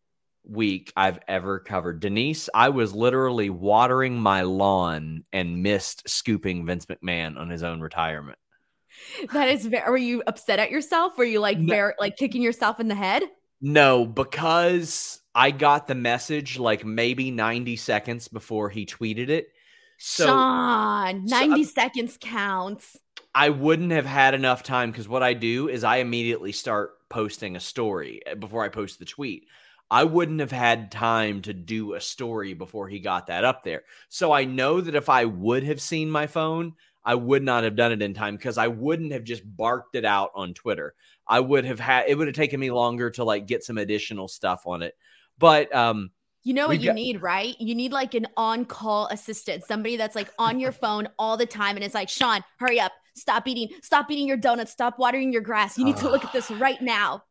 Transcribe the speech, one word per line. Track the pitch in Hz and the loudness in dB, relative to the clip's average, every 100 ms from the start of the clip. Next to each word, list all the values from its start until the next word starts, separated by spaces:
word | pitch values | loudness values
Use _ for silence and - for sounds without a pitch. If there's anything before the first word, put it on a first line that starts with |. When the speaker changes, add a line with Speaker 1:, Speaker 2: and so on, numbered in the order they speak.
| _ _ _ _ | _ _ _ _
Speaker 1:
week | - 104 104 95 - - | -10 0 0 0 -4 2
I've | 95 85 - | 2 0 -4
ever | 95 92 95 | -4 -2 -6
covered. | - 98 87 82 | -4 -4 -4 -4
Denise, | 101 104 135 156 - | -4 -2 -2 -4 -2
I | 110 127 | 4 6
was | 135 107 | 4 0
literally | 104 120 131 131 117 101 | 2 2 4 2 0 -2
watering | 87 98 107 127 131 131 120 | -2 4 6 6 4 0 2
my | 104 95 | 2 2
lawn | 92 95 98 95 87 78 78 80 - | 2 2 4 4 2 -2 -6 -10 -8
and | 95 87 87 | -4 -4 -2
missed | 98 101 - - - | 0 0 -2 -10 -6
scooping | - - 104 98 87 82 | -4 0 -2 -2 -4 -4
Vince | 90 - | -6 -6
McMahon | - 90 85 80 71 | -8 -4 -4 -4 -8
on | 85 | -10
his | 85 | -6
own | 85 82 | -6 -6
retirement. | 80 - 80 76 71 - _ _ _ _ _ - - 523 330 | -8 -2 -2 -4 -12 -18 _ _ _ _ _ -20 -16 -12 -4
Speaker 2:
That | 294 262 | 0 2
is | 269 220 | 2 0
ve-, | 233 - | -2 2
were | 254 | 0
you | 240 240 - | 0 -2 -4
upset | - - 202 | -6 -2 0
at | 220 | 2
yourself? | 294 294 330 359 359 | -2 0 0 0 0
Were | |
you, | 240 214 | 2 2
like, | 208 160 | 2 2
Speaker 1:
No. | 165 | 2
Speaker 2:
ver-, | 208 202 - | 4 2 0
like, | 202 - | -4 -2
kicking | 269 254 | -2 0
yourself | 233 233 220 220 | 0 2 0 0
in | 226 | -2
the | 202 | 0
head? | 190 240 381 _ _ - | 0 0 -2 _ _ -8
Speaker 1:
No, | 139 147 139 127 117 | 4 8 8 8 4
because | 113 135 - 160 170 175 180 160 - - - _ | 0 -2 0 2 4 4 2 -2 -6 -6 -12 _
I | 120 135 | 6 6
got | 139 147 143 - | 6 4 4 2
the | 131 | -2
message, | 120 123 - 151 135 127 | 0 0 -2 -6 -4 -2
like, | 120 107 110 | 0 0 -2
maybe | 110 120 127 131 | 0 0 0 -4
ninety | 120 110 117 123 113 | -2 -2 -2 -4 -6
seconds | - 107 - 117 - | 0 -2 -2 -8 -10
before | 110 - 107 104 | -14 -6 -4 -4
he | 107 98 | -6 -10
tweeted | - 113 107 127 | -6 -6 -4 -2
it. | 160 - _ _ _ _ _ | -2 -2 _ _ _ _ _
So, | - - 269 | -6 2 4
Speaker 2:
Sean, | 262 262 254 247 226 214 208 190 190 196 | 6 4 2 2 2 0 0 -2 -4 0
Speaker 1:
so | 254 | 2
Speaker 2:
ninety | 285 302 | 4 4
Speaker 1:
I | 302 | 2
Speaker 2:
seconds | - 247 254 233 - | 0 0 -2 -6 -8
counts. | - 226 202 185 185 202 - - _ - _ 135 | -8 -4 -2 -2 -4 -8 -14 -18 _ -20 _ 4
Speaker 1:
I | 147 | 4
wouldn't | 143 147 165 175 | 4 2 2 2
have | 160 135 | 0 0
had | 139 135 | 4 4
enough | 135 131 127 | 4 2 0
time, | - 127 120 | 0 -2 -2
'cause | 113 101 | -6 -4
what | 127 | 0
I | 127 120 | 2 2
do | 113 123 147 | 0 0 -2
is | 123 | 0
I | 113 127 | 2 2
immediately | 123 120 117 117 95 | 2 -2 -2 -2 -4
start | - 131 104 101 _ - | -8 -2 -2 -4 _ -10
posting | 117 107 - 104 90 | -6 -4 -6 -10 -10
a | |
story, | - 131 110 92 67 55 - | -10 -4 -4 -4 -8 -12 -12
uh, | |
before | 101 101 113 | -12 -8 -4
I | 104 | -4
post | 110 98 - | -4 -10 -10
the | 90 | -16
tweet. | - 135 87 _ - _ _ - | -10 -10 -10 _ -20 _ _ 2
I | 117 160 | 4 6
wouldn't | 165 165 156 | 4 2 -2
have | 135 | -2
had | 127 120 117 101 | 2 2 2 -2
time | 107 117 113 107 101 | -2 2 2 0 -4
to | 98 | -8
do | 95 82 110 104 | -10 -8 -6 -6
a | 90 | -8
story | - - 120 110 98 85 | -8 -8 -6 -6 -8 -10
before | 92 110 95 | -12 -10 -10
he | 101 | -6
got | 98 90 - | -2 -4 -2
that | 87 120 | 0 2
up | - | 0
there. | - 80 - - - | -6 -8 -10 -20 -12
So | - 170 | -2 2
I | 147 131 | 4 2
know | 131 135 175 | 0 0 0
that | 165 147 | 0 0
if | 143 | 4
I | 131 117 | 4 4
would | 90 104 127 | 0 0 0
have | 139 147 | 0 -4
seen | - 160 156 | -4 -4 -2
my | 156 147 | -2 -2
phone, | 165 160 165 170 160 _ _ 113 | -2 -2 -2 -6 -10 _ _ -2
I | |
would | 120 120 139 | 0 2 2
not | 135 120 | 4 2
have | 113 104 | 2 2
done | 117 | 2
it | 110 | 2
in | 104 98 | -2 -2
time, | 104 104 | -6 -4
'cause | 127 113 | -6 0
I | 117 | 0
wouldn't | 113 139 165 156 | 0 -2 -2 -4
have | 135 | -8
just | 113 113 101 | -8 -10 -10
barked | 92 113 123 - 123 | -2 0 -2 -4 -2
it | |
out | 107 101 98 | 2 2 0
on | 98 92 87 | -4 -10 -8
Twitter. | 117 90 73 _ _ _ - | -6 -4 -6 _ _ _ 2
I | 117 | 2
would | 131 139 127 | 4 2 2
have | 113 | -4
had, | 117 127 123 | 2 2 4
it | 143 | 0
would | 151 | 0
have | 139 | 0
taken | 156 139 | -2 -2
me | 135 | -2
longer | 120 120 120 120 | 2 0 0 -4
to, | 120 | -2
like, | 113 104 101 | 0 0 -2
get | 120 | -6
some | - 110 | -4 -6
additional | 101 107 - 104 95 | -2 -2 -4 -8 -10
stuff | - 95 90 87 | -6 -4 -4 -4
on | 87 | -6
it. | 85 - _ _ _ - | -8 -12 _ _ _ 4
But, | 165 156 143 135 | 6 6 4 2
um, | 117 107 95 _ _ _ | 2 0 -6 _ _ _
Speaker 2:
You | 247 262 | -4 -2
know | |
what | 302 | 0
Speaker 1:
we've | - | 0
Speaker 2:
you | - | 0
Speaker 1:
got | 220 | -2
Speaker 2:
need, | 254 208 | -2 -4
right? | 175 190 226 240 | -2 -2 -4 -6
You | 226 233 | -4 -4
need, | 247 | -2
like, | 269 262 240 | -4 -4 -4
an | 226 - | -4 -2
on-call | 226 226 240 - 220 208 214 | -2 -2 -6 -8 -2 -2 -2
assistant, | 214 - 208 - 170 | -6 -10 -10 -8 -8
somebody | - 214 220 240 | -6 -6 -4 -4
that's, | 214 214 | -4 -6
like, | 202 - | -8 -2
on | 226 247 | 0 0
your | 262 | -4
Speaker 1:
<laughs> | - | -2
Speaker 2:
phone | 226 208 208 - | -2 -2 -4 -4
all | 220 220 | -2 0
the | 240 | -2
time | 214 202 202 | 0 -2 -2
and | 202 | -4
it's | |
like, | 214 190 | -4 -4
"Sean, | - 254 208 - - | -2 0 0 -4 -4
hurry | 254 233 | 0 2
up. | 202 - _ - | 0 -2 _ -8
Stop | - 226 262 | 0 0 0
eating, | 247 220 359 | -6 -6 -8
stop | - 294 294 | 2 2 2
eating | 294 277 | -2 0
your | 262 | 2
donuts. | 247 240 220 | 2 2 -2
Stop | - 240 240 | -2 -2 0
watering | 247 262 262 | 0 2 0
your | 233 | 0
grass. | 208 214 196 - | 0 0 0 2
You | 262 | 0
need | - | 2
to | 254 | 2
look | 269 | 2
at | - | 2
this | 254 - | -4 -4
Speaker 1:
<sighs> | |
Speaker 2:
right | 214 269 262 | 0 0 0
now." | 247 214 190 190 _ | -2 0 0 -2 _